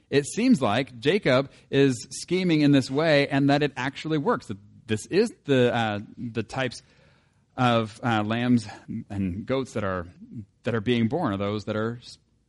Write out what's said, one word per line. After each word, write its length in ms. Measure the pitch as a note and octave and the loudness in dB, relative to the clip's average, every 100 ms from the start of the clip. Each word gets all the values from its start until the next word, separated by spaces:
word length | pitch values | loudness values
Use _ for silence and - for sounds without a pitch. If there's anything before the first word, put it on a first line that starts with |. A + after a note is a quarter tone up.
| - | -2
It 160 | C#3 | -2
seems 360 | C#3+ - B3+ F#3 | -2 0 2 4
like 380 | A#2+ A2 C#3 B2 | 2 0 -2 -4
Jacob 520 | B2+ G#3 D#3 B2+ C3+ - - | 0 0 2 2 0 -10 -2
is 380 | C3+ C#3 A#2+ - | 4 4 2 -8
scheming 520 | - - F3+ F#3 D#3 | -12 -4 0 2 4
in 100 | C#3+ | 6
this 180 | C#3 B2+ | 4 2
way 380 | C3+ E3 C#3+ C#3 | 0 2 4 2
and 220 | C#3 C#3 | 2 2
that 140 | C#3+ | 2
it 80 | D3 B2+ | 0 -2
actually 400 | C3 - D#3 D#3 | -6 -6 -4 -2
works, 300 | F3+ B3 - | -2 -4 -6
that 100 | G2 - - - | -14 -14 -14 -6
this 180 | G#2+ | -4
is 260 | - E3+ A#3 - | 0 0 0 -2
the, 280 | - C3+ A#2+ | 0 4 4
uh, 260 | A#2 A2 G#2 - - | 2 -2 -4 -8 -12
the 260 | A#2+ A2+ | -8 -6
types 380 | G#2+ C3+ B2+ - _ _ _ _ _ _ _ - | -6 -4 -6 -6 _ _ _ _ _ _ _ -2
of, 400 | B2 A#2 A2 - | 2 2 -2 -4
uh, 220 | B2 A2 | -2 0
lambs 440 | G#2 A#2 B2 B2 G#2 - - A2 - | 0 -2 2 2 0 -16 -12 -12 -8
and 360 | G2 F#2+ F#2+ | -4 -4 -4
goats 280 | - C3+ B2+ | -4 -4 -4
that 100 | A#2 | -6
are, 240 | G2 F#2 F2 F3 A3 A#2+ G2+ _ | -4 -6 -8 -16 -18 -18 -18 _
that 100 | - | -4
are 80 | A2+ | -2
being 260 | G#2 A#2+ A2+ | 0 2 2
born 260 | D#3+ C#3+ | 0 -2
are 40 | G2 | -2
those 280 | G2+ G#2+ | -2 -4
that 100 | G#2+ | -4
are 240 | G#2+ A2 A#2+ | -4 -4 -8
s-, 160 | - - _ _ | -16 -20 _ _